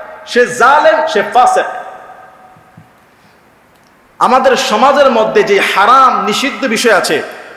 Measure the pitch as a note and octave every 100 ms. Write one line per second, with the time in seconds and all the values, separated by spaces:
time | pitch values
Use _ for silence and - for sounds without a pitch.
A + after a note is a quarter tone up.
0 | - - - A#3+ A#3+ D3+ A#3+ D4 D#4 D#4
1 | D#4 G#3+ G3+ A#3 B3 - - - - -
2 | - - - - - - _ - - _
3 | _ _ _ _ _ _ _ _ _ _
4 | _ - F#3+ C4 C4 A#3+ - G#3+ C4+ C#4+
5 | C4+ A#3 G#3+ G#3+ F#3+ G3 - F#3 G#3+ C4
6 | B3+ - G#3 G#3 C4+ G#3 C4 A3 A#3 F#3
7 | G3 D3 - - -